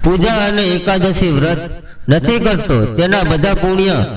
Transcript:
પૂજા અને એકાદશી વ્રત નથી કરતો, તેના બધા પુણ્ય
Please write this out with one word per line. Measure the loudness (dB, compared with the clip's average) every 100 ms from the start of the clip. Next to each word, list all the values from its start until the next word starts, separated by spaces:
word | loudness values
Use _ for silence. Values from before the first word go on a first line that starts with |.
પૂજા | 2 2 2
અને | 0 0 0
એકાદશી | 0 -2 0 0 0 0 0
વ્રત | 2 0 -2 -6 -12 -14 -10 0
નથી | 2 2 0
કરતો, | 2 0 0 0 0
તેના | 0 0 0
બધા | 0 0 0
પુણ્ય | 0 0 0 0 0 -2